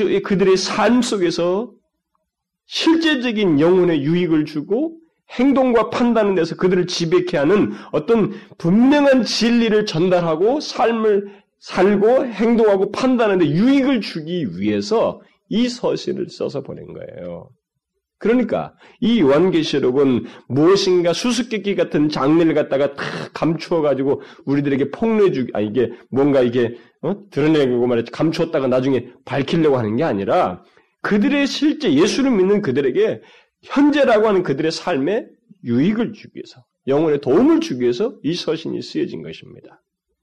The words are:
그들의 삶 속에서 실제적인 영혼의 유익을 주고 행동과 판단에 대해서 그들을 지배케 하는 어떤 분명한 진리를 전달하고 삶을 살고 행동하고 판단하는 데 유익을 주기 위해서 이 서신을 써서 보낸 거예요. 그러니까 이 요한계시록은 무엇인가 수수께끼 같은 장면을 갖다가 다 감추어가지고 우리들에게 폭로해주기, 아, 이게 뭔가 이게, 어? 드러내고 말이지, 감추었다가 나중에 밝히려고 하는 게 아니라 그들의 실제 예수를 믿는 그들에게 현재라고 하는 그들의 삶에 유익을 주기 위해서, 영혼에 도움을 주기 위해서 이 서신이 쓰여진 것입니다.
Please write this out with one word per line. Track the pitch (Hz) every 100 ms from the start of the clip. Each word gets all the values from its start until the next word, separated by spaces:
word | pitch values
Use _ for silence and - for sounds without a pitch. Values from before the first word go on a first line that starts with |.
| 214 196
그들의 | - 190 190 190
삶 | - - 208 247
속에서 | 240 208 175 175 175 190 240 - _ _ _ _ _ _ _ _ _
실제적인 | - 320 330 320 277 240 214 196 143
영혼의 | 165 185 175 160
유익을 | 139 175 175 160
주고 | 151 151 147 220 320 - _ _ _
행동과 | - 269 269 262 233 220
판단에 | - 240 226 208
대해서 | 185 165 165
그들을 | 185 180 175
지배케 | - 165 175 175 160
하는 | 143 208 117 - -
어떤 | 151 - 233 185 - - -
분명한 | 170 202 262 294 277 262
진리를 | 208 - 233 233 233 214 214
전달하고 | 160 180 175 170 156 202 294
삶을 | - - 233 226 220 202 - - _ _
살고 | - - 190 208 214 262 262
행동하고 | 196 233 233 214 196 202
판단하는 | - 254 247 220 190
데 | 156
유익을 | 160 240 277 262 247
주기 | - 170 151 180 123 85
위해서 | 104 208 202 226 117 - - _ _
이 | 202 247
서신을 | 240 165 - - 131 120
써서 | - 131 135
보낸 | - 80 82
거예요. | - 80 80 87 85 85 _ _ _ _ _ _ _
그러니까 | 196 247 208 87 143 - - _
이 | 214 233
요한계시록은 | 139 147 185 165 151 143 127 131 139 120 - - -
무엇인가 | 127 160 196 196 180 170
수수께끼 | 165 247 240 247 220 196
같은 | 180 160 151 151
장면을 | 147 135 165 165
갖다가 | 151 143 139 143
다 | - 147 165 147
감추어가지고 | - 151 160 - 170 147 131 135 135 - - -
우리들에게 | 143 143 131 139
폭로해주기, | - 226 214 196 139 120
아, | -
이게 | 107 127 113 - -
뭔가 | 127 143 135
이게, | 123 123 113 117 - _
어? | 151 202 -
드러내고 | - 156 156 135 123 120
말이지, | 120 117
감추었다가 | - 160 160 165 160 131
나중에 | 127 131 127 120 -
밝히려고 | - 139 135 165 156 131
하는 | 107 113
게 |
아니라 | 160 104 98 170 117 90 - _ _ _
그들의 | - 208 269 285 285
실제 | - 302 294 226
예수를 | 139 208 - 269
믿는 | 214 185 208
그들에게 | 180 123 139 165 214 117 - _ _ _
현재라고 | - 269 294 285 254 214 220
하는 | 190
그들의 | 175 135 160
삶에 | 160 - 151 147 220 320 _ _ _
유익을 | 123 120 170 220 185
주기 | 104 - 64
위해서, | - - _ _ 120
영혼에 | 143 160 147
도움을 | 131 160 277 320
주기 | - 123
위해서 | 123 120 226 -
이 | 139
서신이 | 170 - 160 143 120
쓰여진 | 123 156 143 -
것입니다. | 156 - - - - - _ _ _ _